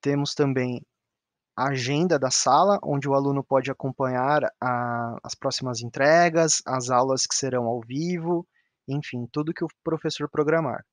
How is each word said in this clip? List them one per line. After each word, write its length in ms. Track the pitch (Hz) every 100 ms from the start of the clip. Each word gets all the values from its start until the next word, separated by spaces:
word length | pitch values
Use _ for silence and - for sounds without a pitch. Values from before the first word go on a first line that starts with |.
Temos 340 | 143 143 143
também 520 | - 143 131 127 123 - _ _ _ _ _ _ -
a 120 | 135
agenda 500 | 135 120 143 180 156
da 120 | 131
sala, 480 | - - 139 190 202
onde 260 | - 143 139
o 60 |
aluno 280 | 139 139 139
pode 280 | 131 135 131
acompanhar 760 | 131 139 123 131 127 131 147 123 -
a, 580 | 127 123 120 120 117 113
as 120 | 117
próximas 460 | - 139 - 131 117
entregas, 800 | 117 - 139 165 175 165 160 -
as 260 | - 131 123
aulas 360 | 127 135 131 -
que 80 |
serão 320 | - 135 123 117
ao 140 | 120
vivo, 680 | 113 131 170 180 165 170 180 _ _ _ -
enfim, 400 | 139 - 123 120
tudo 260 | 151 151
que 120 | -
o 40 | 165 -
professor 480 | - 156 160 - 147
programar. 560 | - 147 160 151 110 -